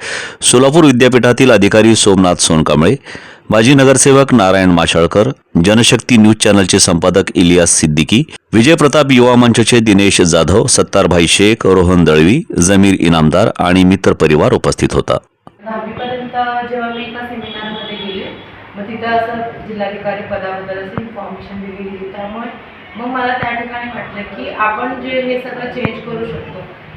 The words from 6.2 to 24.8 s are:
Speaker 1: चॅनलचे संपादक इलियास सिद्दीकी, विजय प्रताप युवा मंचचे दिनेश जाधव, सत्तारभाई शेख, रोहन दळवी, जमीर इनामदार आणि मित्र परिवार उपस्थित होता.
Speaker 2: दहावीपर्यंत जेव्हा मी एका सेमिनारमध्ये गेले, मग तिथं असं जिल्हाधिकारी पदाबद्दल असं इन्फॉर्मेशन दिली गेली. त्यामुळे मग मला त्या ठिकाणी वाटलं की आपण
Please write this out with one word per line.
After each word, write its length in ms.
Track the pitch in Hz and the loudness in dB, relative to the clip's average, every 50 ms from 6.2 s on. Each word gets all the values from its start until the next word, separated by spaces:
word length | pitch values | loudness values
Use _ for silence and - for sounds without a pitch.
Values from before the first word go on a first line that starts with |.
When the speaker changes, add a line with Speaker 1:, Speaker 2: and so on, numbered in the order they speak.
| 107 107 110 | 6 4 4
Speaker 1:
चॅनलचे 440 | 107 - 110 101 101 95 90 - 98 | 2 2 2 2 2 2 2 0 0
संपादक 440 | - - 90 85 92 92 87 98 90 - - | 0 0 0 0 0 2 2 2 0 0 0
इलियास 340 | 87 90 87 87 87 85 - | 0 2 4 4 2 2 2
सिद्दीकी, 540 | - - - 80 76 76 - - 101 117 160 - - - _ _ - | 0 -2 -2 -2 0 0 0 0 0 0 -2 -2 -10 -20 _ _ 0
विजय 220 | 107 113 147 165 | 2 4 4 4
प्रताप 300 | - 147 143 139 156 143 139 | 4 2 2 2 2 2 2
युवा 240 | 135 123 120 123 123 | 4 4 4 4 4
मंचचे 440 | 123 123 120 110 - 113 - 123 120 | 4 4 4 4 2 2 2 2 2
दिनेश 420 | 113 110 101 95 98 98 - - | 4 4 4 4 4 2 2 2
जाधव, 440 | 90 85 80 82 80 78 92 110 135 | 2 2 2 2 2 2 2 2 2
सत्तारभाई 640 | 131 - - 90 - - 98 92 90 92 87 85 | 0 0 0 0 0 0 0 2 2 2 2 2
शेख, 280 | 82 - - 101 107 113 - - | 2 2 2 2 2 2 2 2
रोहन 380 | 92 92 92 87 87 92 87 85 | 2 2 4 4 4 4 4 4
दळवी, 380 | 78 78 78 80 90 117 160 - - - | 4 4 4 4 4 2 0 -2 -4 -4
जमीर 380 | 87 87 92 101 95 98 98 95 - | -2 0 2 2 4 4 4 2 2
इनामदार 500 | - 85 82 80 78 78 78 90 110 120 - - | 2 2 2 2 2 2 2 2 0 0 -2 -2
आणि 240 | 87 87 90 92 92 | -2 0 2 2 4
मित्र 300 | 92 98 95 - 101 92 | 2 2 2 2 0 0
परिवार 380 | - 85 76 76 76 92 123 117 | 2 2 2 2 2 2 2 0
उपस्थित 360 | - - 73 71 - - 69 - | 0 0 -2 -2 -2 -2 -2 -2
होता. 240 | 71 - - 65 - - _ _ _ - - _ _ 208 | -2 -2 -2 -4 -6 -6 _ _ _ -20 -20 _ _ -14
Speaker 2:
दहावीपर्यंत 1040 | 220 220 220 220 220 233 247 247 247 254 247 247 240 247 247 247 240 240 240 240 240 | -12 -10 -10 -10 -10 -12 -10 -10 -10 -10 -10 -10 -8 -6 -6 -6 -4 -6 -8 -8 -8
जेव्हा 200 | 240 240 233 233 | -8 -8 -8 -8
मी 120 | 233 240 | -10 -10
एका 240 | 240 226 233 240 240 | -12 -12 -14 -14 -14
सेमिनारमध्ये 720 | 240 247 226 214 214 - 208 214 214 214 214 208 208 208 196 196 | -14 -14 -14 -14 -14 -14 -14 -14 -12 -12 -14 -14 -14 -14 -12 -12
गेले, 200 | 196 190 190 - - - - - - - - - - - | -12 -12 -12 -12 -14 -16 -18 -20 -20 -20 -20 -20 -20 -16
मग 80 | 196 202 | -16 -14
तिथं 280 | 214 226 220 233 233 | -12 -12 -10 -6 -4
असं 560 | 226 233 226 226 226 226 226 233 - - - | -4 -4 -4 -4 -8 -10 -10 -12 -14 -16 -16
जिल्हाधिकारी 540 | 208 202 202 202 196 208 202 196 202 202 202 | -14 -10 -10 -10 -10 -10 -10 -10 -8 -8 -8
पदाबद्दल 560 | - - 208 185 185 190 185 190 190 190 190 | -10 -10 -10 -10 -8 -10 -10 -10 -12 -12 -12
असं 240 | 185 190 190 - - | -12 -12 -12 -12 -12
इन्फॉर्मेशन 600 | 226 - - 202 190 185 190 185 - - 196 196 | -12 -12 -14 -16 -14 -14 -16 -16 -18 -16 -16 -16
दिली 280 | 196 196 185 190 196 196 | -14 -14 -14 -14 -14 -14
गेली. 220 | 196 185 190 190 | -14 -14 -14 -14
त्यामुळे 720 | - 202 202 202 220 233 240 254 - - - - - - - - - | -14 -14 -14 -12 -12 -12 -14 -14 -16 -18 -20 -20 -20 -20 -20 -20 -16
मग 120 | 208 240 | -12 -10
मला 260 | 254 262 254 247 247 254 | -8 -6 -6 -4 -4 -6
त्या 180 | 254 254 240 | -6 -6 -8
ठिकाणी 380 | 240 233 233 240 240 240 233 240 - | -8 -8 -10 -10 -12 -12 -12 -12 -12
वाटलं 260 | 208 196 - - 202 | -14 -14 -14 -14 -14
की 280 | 202 - 202 190 190 190 | -14 -14 -14 -14 -14 -10
आपण 520 | - 214 214 208 214 - | -6 -4 -4 -4 -4 -6